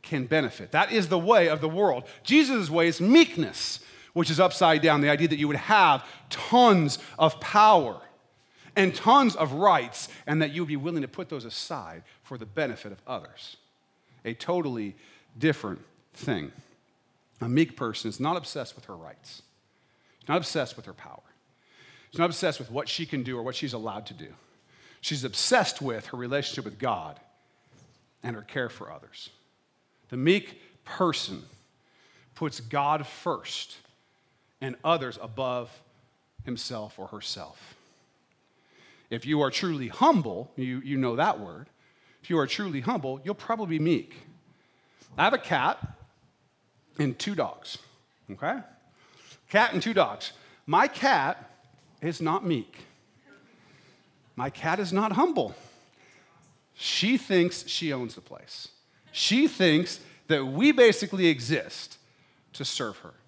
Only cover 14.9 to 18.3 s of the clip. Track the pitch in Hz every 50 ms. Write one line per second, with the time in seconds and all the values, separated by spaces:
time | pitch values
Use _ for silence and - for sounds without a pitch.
14.9 | 98 _ _ - _ _ _ _ _ 113 123 160 147 - - 104 92 - - _
15.9 | _ _ _ _ _ - - 147 127 90 76 67 - - - _ _ _ _ _
16.9 | _ _ _ _ _ _ _ _ _ _ 120 117 123 143 165 - - - 127 117
17.9 | 104 - - 113 107 - 127 151